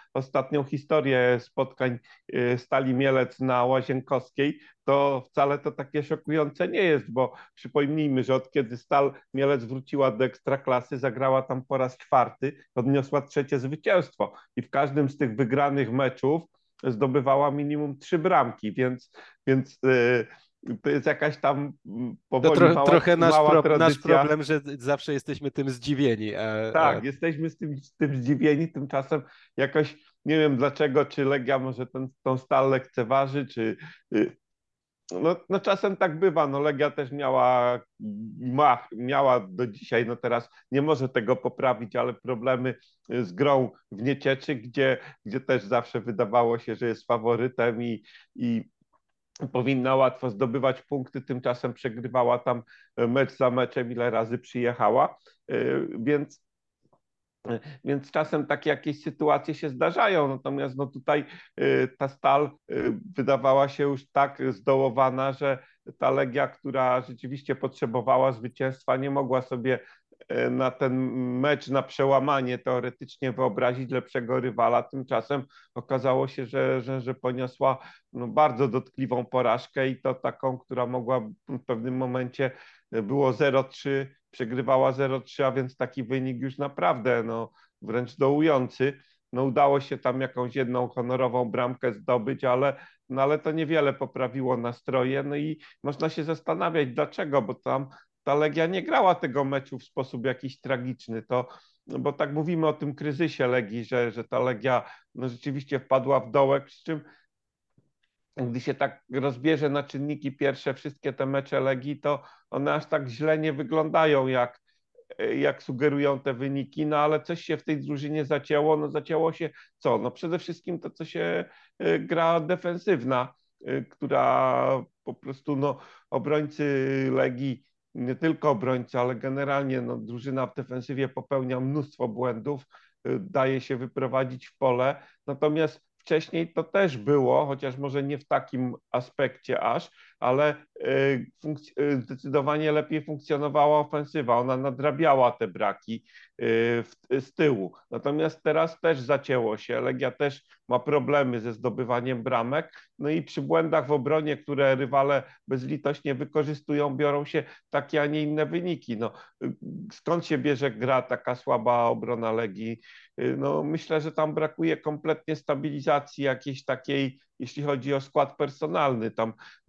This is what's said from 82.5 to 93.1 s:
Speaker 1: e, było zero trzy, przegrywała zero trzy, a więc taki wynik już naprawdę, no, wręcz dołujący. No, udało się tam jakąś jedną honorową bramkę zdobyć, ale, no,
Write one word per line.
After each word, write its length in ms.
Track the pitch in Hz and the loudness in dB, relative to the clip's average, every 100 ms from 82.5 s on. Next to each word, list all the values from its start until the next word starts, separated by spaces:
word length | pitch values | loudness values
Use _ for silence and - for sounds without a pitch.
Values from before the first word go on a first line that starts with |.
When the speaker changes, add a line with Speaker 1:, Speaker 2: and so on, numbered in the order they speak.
| - - _ _ | -4 -20 _ _
Speaker 1:
e, 100 | 113 | -6
było 320 | 104 139 135 | -2 2 2
zero 300 | 120 143 131 | 4 2 2
trzy, 520 | 135 - 139 139 135 _ _ | 0 -6 -4 -4 -4 _ _
przegrywała 600 | - 113 127 123 131 135 | -8 -6 -4 2 4 4
zero 300 | 131 135 131 | 2 -2 -2
trzy, 240 | - - 135 | -6 0 0
a 60 | |
więc 260 | 127 127 - | 0 -4 -4
taki 260 | 127 - | -6 -6
wynik 380 | 113 131 131 120 | -4 -4 -4 -6
już 160 | 135 131 | -8 -6
naprawdę, 680 | 185 - 175 131 117 120 | -6 0 0 2 0 0
no, 280 | 113 113 110 _ _ _ | 0 -6 -8 _ _ _
wręcz 360 | - 117 123 - | -6 -4 -4 0
dołujący. 800 | 135 147 160 139 123 - 135 139 _ _ _ | 2 4 4 4 0 -2 -2 -2 _ _ _
No, 100 | 123 | -2
udało 360 | 135 131 139 139 | 0 4 6 4
się 180 | 135 123 | 0 -4
tam 240 | 127 131 | -2 -2
jakąś 340 | 131 123 123 135 | -4 -4 -6 -2
jedną 320 | 123 123 120 | -2 -2 -2
honorową 640 | 127 120 127 127 123 120 | -4 -4 0 0 0 -2
bramkę 420 | 113 123 127 127 | -2 -2 -2 -4
zdobyć, 500 | 104 - 123 107 123 | -4 -2 0 0 -2
ale, 320 | 131 127 139 135 - _ | 0 2 2 -2 -12 _
no, 120 | - | -8